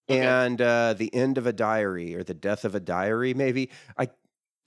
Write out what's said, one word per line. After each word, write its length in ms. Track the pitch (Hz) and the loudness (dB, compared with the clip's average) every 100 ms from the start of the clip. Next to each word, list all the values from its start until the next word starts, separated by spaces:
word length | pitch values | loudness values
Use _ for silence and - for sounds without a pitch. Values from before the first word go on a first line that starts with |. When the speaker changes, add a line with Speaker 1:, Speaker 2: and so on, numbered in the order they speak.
| - | 0
Speaker 1:
Okay. 120 | 131 | 2
Speaker 2:
And, 400 | 127 127 123 120 | 4 4 2 2
uh, 320 | 120 117 117 | 2 4 2
the 200 | 104 110 | 0 -2
end 240 | 123 131 131 | 0 0 0
of 80 | 120 | -2
a 80 | |
diary 640 | 107 110 110 101 92 85 85 | 0 0 0 0 -2 -6 -8
or 80 | |
the 100 | 92 | -8
death 320 | 82 98 104 113 | -6 -4 -2 -2
of 80 | |
a 60 | 98 | -4
diary, 540 | 87 87 98 113 127 | -4 -2 0 0 -2
maybe. 360 | 127 135 127 131 - - - | 0 0 0 -4 -10 -14 -6
I, 120 | 127 - _ _ _ _ | -6 -6 _ _ _ _